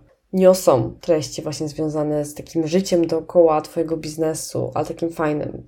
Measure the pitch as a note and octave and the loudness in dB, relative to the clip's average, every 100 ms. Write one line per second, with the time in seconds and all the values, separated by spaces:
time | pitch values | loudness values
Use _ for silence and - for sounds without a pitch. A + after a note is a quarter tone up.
0 | _ _ _ F#3 F#3 F#3 - C3+ - - | _ _ _ 4 6 6 4 4 2 -6
1 | - D#3 - - D#3 C#3+ D#3 C#3+ D#3 D3+ | 0 0 0 -8 -8 -6 -6 -4 -4 -2
2 | D3+ D3+ D3 - - E3 D#3 F3+ F#3+ F3 | -2 -2 -4 -8 -6 -4 0 0 2 0
3 | E3 E3 D#3 F3+ E3 D3+ D3+ E3+ D#3+ D#3+ | 2 -2 0 4 6 4 -2 -4 -4 -4
4 | D#3 D#3 D#3+ D#3 - - - - D#3 D#3+ | -6 -4 -2 -2 -6 -6 -4 -4 -6 -4
5 | E3+ E3 D3+ D3+ - - | -6 -2 -2 -2 -6 -10